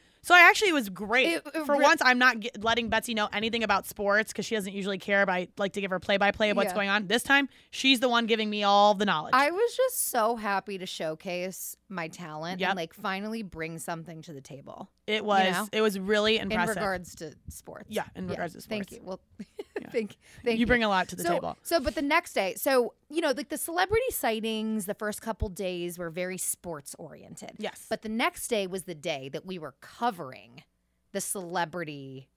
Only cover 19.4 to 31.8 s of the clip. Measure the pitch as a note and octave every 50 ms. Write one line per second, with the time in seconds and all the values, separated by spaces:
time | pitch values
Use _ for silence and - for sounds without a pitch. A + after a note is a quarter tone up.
19.4 | G3 _ _ - - _ - - - - - A#3+ G#3+ G3 - _ _ - - -
20.4 | - A#3+ A3+ A3+ A#3+ G#3+ B3 A#3 A3+ G#3 G3 F#3 F3+ - F#3 E3+ E3+ E3+ F3 -
21.4 | - E3 - _ - - F4 E4 B3 D#4 - E4 D4 C#4+ D4+ E4+ E4+ - - A#3
22.4 | G3 F#3 - G3+ - D4 C4+ B3+ A#3+ - - _ _ _ D4 E4 E4 D4 B3 C4+
23.4 | - - D#4 - - - E4 F4+ F#4+ F#4 G#4+ A4+ C5 B4+ - - - A#3+ A3 A3
24.4 | G#3+ A3+ A3 A3 A3 A3 A3 A3 F3+ G3+ G3 - A3 G#3 G#3+ - - A3+ G#3 -
25.4 | A3+ G#3 F3 - G3 F3+ F3+ F3 F3 F3 E3+ F3 F3 E3+ D#3 F3+ F3+ F#3 F#3 F3
26.4 | - - - _ - F3+ E3 C#3+ - - - - F3 G#3 A#3+ G#3+ F#3+ F#3+ E3 -
27.4 | - - - - G#3 G3 - - - - A3 - - - A3 A3+ C#4 F4 - -
28.4 | - - A#3+ G#3 G3 F3+ F#3 F#3+ - - E3+ D3+ C#3 F3 D3+ C3+ C3+ C#3 C#3 D#3
29.4 | - F#3 F#3+ F3 D3+ C3+ - _ - - - - A#3+ A#3+ G3 E3+ D#3 C3 - -
30.4 | F#2+ A2+ A#2+ - - _ _ _ _ _ _ _ _ _ - G3 - - - G3+
31.4 | F3+ E3+ F3+ F#3 E3+ D#3 D3 F3